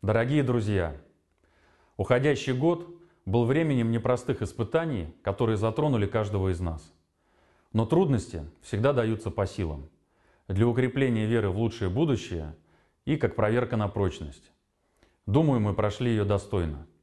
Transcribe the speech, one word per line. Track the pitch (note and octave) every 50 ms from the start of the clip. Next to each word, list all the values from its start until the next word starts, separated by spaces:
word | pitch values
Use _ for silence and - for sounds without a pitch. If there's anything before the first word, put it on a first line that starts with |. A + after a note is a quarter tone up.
дорогие | - G#2 G#2+ A#2 A#2 B2 D3 D3+ C#3
друзья, | B2+ B2 A#2+ G#2 G#2 G#2 F#2+ E2+ D#2 D2 D2+ - - _ _ _ _ _ _ _ _ _ _ _ _ _ _ _ _ _
уходящий | - G2 - B2+ B2+ C3 D3+ C#3 - - C3+ B2+
год | B2+ C#3+ E3+ F3 - - - - - - - _ _ _
был | F#2+ F#2+ A#2+ A#2+
временем | A2+ C3+ D#3 E3 D#3 C#3 B2 A2+ A2+
непростых | A#2 A#2 A#2 B2+ B2 A#2+ - - C3 - G#2+
испытаний, | - - - G#2+ - - D#3+ E3 D#3+ C#3 G2+ D#2+ D#2 - - -
которые | G2+ G2 - A#2+ A2 A2
затронули | G2+ G#2+ A2+ A2 - D3 D3+ C3 A2 G2+
каждого | - - A2 G#2+ G2 G#2 G2 F#2+ F#2+ F2+
из | E2+
нас. | F#2 E2+ D#2+ D#2 - - _ _ _ _ _ _ _ _ _ _ _ _ _ _ _ _ -
Но | A2 A2+
трудности | A2+ D#3+ E3+ G3 D3+ C3+ G#2+ - - - E2 D2+ D2+ - _ -
всегда | - - G2+ A2+ C#3 C#3+
даются | B2 A2+ A2 A2+ G2+ - G#2 -
по | - G2
силам, | F2+ - - F#2 D#2+ D2+ C#2+ C#2+ D#2 - _ _ _ _ _ _ _ _ _ _
для | - G2 G2 A2+ A#2+
укрепления | A#2 B2+ C3 B2 - C#3 C3+ B2+ A#2 A2 G#2+
веры | A2 A#2 A2+ G#2 G2
в | F2+ G#2
лучшее | A2+ A2 - - G#2 F2+
будущее | F2+ B2 E3 D#3 C3 G#2 - - F2+ D#2+ D#2 D2+ D#2 - _ _ _ _ _ _ _ _ _
и | - D3+
как | D3 - F#3+ -
проверка | - G#2+ G#2 A2+ B2 A#2+ A2+ A#2+
на | G#2+ G#2 G2
прочность. | - - G2+ F#2 - - D#2+ C#2+ C#2+ - - _ _ _ _ _ _ _ _ _ _ _ _ _ _ _ _
Думаю, | - G2 C#3+ E3 D3 C3+ A#2
мы | G#2 G#2 F#2
прошли | - G#2 G#2 G2+ - B2 A#2+ A2+
её | G#2+ G2+
достойно. | G2+ G#2 F#2+ - - - F#2+ E2+ D#2 D2 C#2 D2+ - _ _